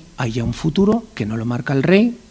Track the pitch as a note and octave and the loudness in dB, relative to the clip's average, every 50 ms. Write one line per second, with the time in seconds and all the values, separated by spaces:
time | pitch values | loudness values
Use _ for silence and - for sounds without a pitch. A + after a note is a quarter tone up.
0 | - - - - B2+ A2+ A2 A#2+ A2+ A#2 A#2 - - D#3+ - G3 G3 G#3 G#3+ A#3+ | -10 -16 -8 -6 -6 -4 -4 -4 -4 -4 -4 -2 -4 -2 2 2 2 2 2 0
1 | A3+ - - - A2 G#2+ A2 A2+ A2+ A#2+ A#2+ B2+ B2+ - C#3 C3+ - E3 F#3 G3+ | -2 -8 -8 -6 -6 -4 -4 -4 -4 -4 -4 -4 -4 -2 0 0 4 4 4 4
2 | A#3 A#3+ A#3 - - - | 4 2 0 -6 -14 -20